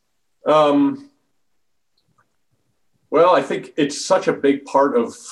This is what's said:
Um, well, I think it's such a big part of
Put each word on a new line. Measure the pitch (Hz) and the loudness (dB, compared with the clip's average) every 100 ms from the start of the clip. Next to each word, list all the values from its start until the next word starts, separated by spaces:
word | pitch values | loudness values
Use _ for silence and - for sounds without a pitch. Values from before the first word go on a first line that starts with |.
| _ _ _ _ 135 | _ _ _ _ 0
Um, | 156 147 143 139 135 - _ _ _ _ _ _ _ _ _ _ _ _ _ _ _ _ _ _ _ _ | 2 4 2 0 -2 -14 _ _ _ _ _ _ _ _ _ _ _ _ _ _ _ _ _ _ _ _
well, | 147 175 | 2 4
I | 156 | 2
think | - - - - | -2 -8 -8 -4
it's | 143 - | -4 -4
such | - 185 185 | -2 -2 0
a | |
big | - 139 139 | -2 0 -2
part | - 135 143 120 | -2 0 0 0
of | 117 - - | -4 -8 -20